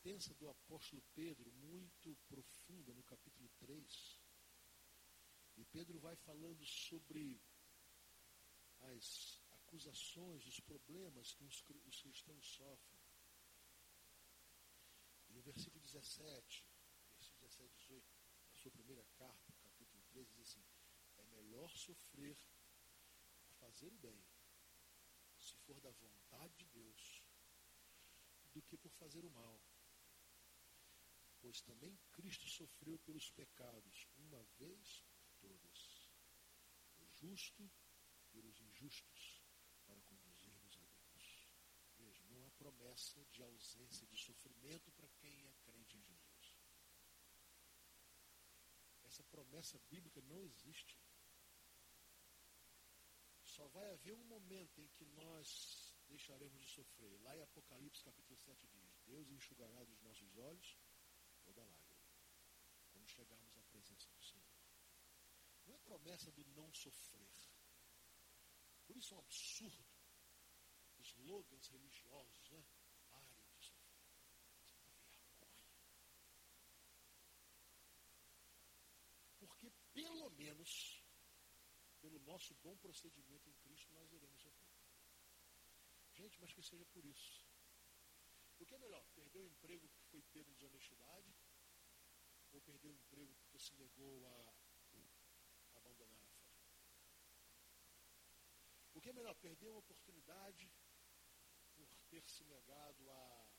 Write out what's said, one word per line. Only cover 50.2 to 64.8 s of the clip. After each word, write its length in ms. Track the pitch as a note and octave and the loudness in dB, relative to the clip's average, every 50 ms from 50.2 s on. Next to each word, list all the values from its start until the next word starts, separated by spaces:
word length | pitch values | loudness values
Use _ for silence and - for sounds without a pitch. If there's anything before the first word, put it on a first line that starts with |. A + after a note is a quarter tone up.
não 200 | B2+ C3+ D#3 F#3 G3 | 0 4 4 4 4
existe. 520 | D#3 A#2+ - - D3 D#3+ - - - - - - - - - - - - - - - - - - - - - - - - - - - - - - - - - - - - - - - - - - - - - - - - - - - - - | 4 2 0 -2 2 2 2 2 2 -2 -4 -6 -8 -8 -8 -8 -8 -8 -8 -8 -8 -8 -8 -8 -8 -8 -8 -8 -8 -8 -8 -8 -8 -8 -8 -8 -8 -8 -8 -8 -8 -8 -8 -8 -8 -8 -8 -8 -8 -8 -8 -8 -8 -8 -8 -8 -8 -8 -4
Só 260 | - - - - D3 C#3 | -2 0 0 2 0 2
vai 240 | C#3 F#3 G#3 G#3 | 4 4 6 6
haver 220 | F#3 D#3 - F3+ A3 | 6 4 4 4 2
um 80 | A3+ A#3+ | 2 2
momento 560 | A#3 A3+ G#3+ F#3+ F3+ F#3+ F#3+ F3 D#3 - D3 | 0 0 0 2 4 4 4 2 2 0 -4
em 80 | D3+ C#3 | -4 -4
que 160 | - - D#3+ | -4 -4 -4
nós 920 | D3 D3 D#3 D#3+ E3 E3 D#3 C#3+ - - - - - - - - - - - - - | -2 0 0 2 2 4 4 6 6 6 8 8 6 6 4 4 0 -2 -4 -4 -2
deixaremos 500 | C#3+ D3 - - C#3 C3 C#3+ C#3 C3+ C3+ | 0 0 2 2 2 2 2 2 2 2
de 100 | C3+ B2+ | 2 2
sofrer. 520 | - C#3+ B2+ - - - A2+ G2+ G2 G2+ | 2 2 2 -2 -2 -2 0 -2 0 0
Lá 160 | G#2+ B2+ D3 | 0 2 2
em 60 | D#3+ | 2
Apocalipse 600 | D3+ - - D#3 C#3 - C3 B2+ C#3+ D3 - - | 2 0 -2 -6 -4 -2 0 0 0 2 2 2
capítulo 360 | - C3+ - - - - C3+ A#2+ | 0 0 -4 -6 -6 -6 -4 -4
sete 280 | - C3+ C3 - B2 | -4 -4 -6 -6 -6
diz: 300 | A2+ G2+ G2 F#2 F2+ - - - | -6 -6 -6 -6 -6 -8 -8 -4
"Deus 260 | - B2+ D#3 D3+ C3 | 0 0 2 2 2
enxugará 540 | C#3 C3+ - - B2+ A#2+ A#2+ A2 A#2 B2 B2 | 2 0 0 0 0 0 0 0 0 0 -2
dos 160 | A#2 A2+ G#2 | -2 -2 -4
nossos 380 | G#2+ A2 G#2+ G#2 G#2 G2 F#2+ A2 | -4 -2 -2 -2 -2 -2 0 2
olhos 400 | B2 D3 E3+ F#3 - - - - - - - - - - - - - - - - - | 2 2 2 2 2 0 0 -2 -6 -8 -8 -8 -8 -8 -8 -8 -8 -8 -8 -8 -6
toda 180 | - G2 A#2 A#2 | -4 -4 -2 -2
lágrima", 460 | G#2 - - - - - - - - - - - - - - - - - - - - - - - - | -2 -4 -6 -6 -6 -6 -8 -8 -8 -8 -8 -8 -8 -8 -8 -8 -8 -8 -8 -8 -8 -8 -8 -8 -8
quando 160 | - F#3+ G#3+ | -6 -4 -2
chegarmos 500 | - - B2 A#2 A2 A2 A2+ A2+ A2+ - | -2 -2 -2 -4 -4 -6 -6 -6 -6 -6
à 60 | A2+ A2 | -6 -6
presença 440 | - - G#2 G2 - G2+ - - - | -6 -6 -4 -4 -4 -2 -2 -4 -4
do 120 | - - | -2 0
Senhor. 340 | - - - - - - - - - - - - | 0 0 0 -2 -8 -8 -8 -8 -8 -8 -8 -8